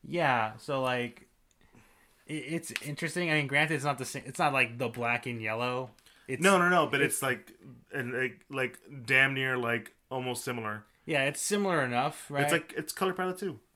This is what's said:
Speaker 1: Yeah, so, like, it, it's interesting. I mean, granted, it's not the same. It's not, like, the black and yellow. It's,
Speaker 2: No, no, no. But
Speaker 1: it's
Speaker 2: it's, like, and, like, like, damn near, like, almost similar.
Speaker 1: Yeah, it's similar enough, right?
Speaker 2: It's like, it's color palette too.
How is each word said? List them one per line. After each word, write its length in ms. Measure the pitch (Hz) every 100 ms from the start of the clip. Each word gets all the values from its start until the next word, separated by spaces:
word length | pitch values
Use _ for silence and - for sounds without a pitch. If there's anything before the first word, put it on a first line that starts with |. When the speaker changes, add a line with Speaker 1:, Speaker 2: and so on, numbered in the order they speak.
Speaker 1:
Yeah, 500 | - 175 151 123 110 113
so, 240 | - 139
like, 460 | 131 127 120 - - _ _ _ _ - - _ _ _ -
it, 60 |
it's 380 | 151 135 165 170 - 147
interesting. 440 | 143 165 175 175
I 20 |
mean, 140 | 156 139
granted, 260 | 143 151 151
it's 80 |
not 140 | 143 139
the 80 | 123
same. 180 | 139 -
It's 140 | -
not, 140 | 156
like, 240 | 135 120 117
the 100 | 123
black 380 | 120 117 120 131
and 160 | 120
yellow. 480 | 110 110 123 123 131 - - - -
It's, 140 | 131
Speaker 2:
No, 140 | 180 190
no, 120 | 175
no. 180 | 180 143
But 140 | 139
Speaker 1:
it's 140 | 135 -
Speaker 2:
it's, 80 |
like, 280 | 135 123 - - - 120 _
and, 200 | 139 123
like, 320 | 127 127 - _
like, 300 | 135 127 - - 139 117
damn 280 | 131 135
near, 240 | 135 135 127
like, 380 | 117 117 - _ _
almost 340 | 131 127 123 -
similar. 400 | 120 110 107 - _ -
Speaker 1:
Yeah, 180 | 147
it's 180 | 135 147
similar 420 | - 202 196 170
enough, 460 | 127 120 143 - -
right? 140 | 139
Speaker 2:
It's 80 | 147
like, 220 | 160 - -
it's 160 | 151
color 220 | - 185
palette 240 | 185 185 185
too. 200 | 196 123 _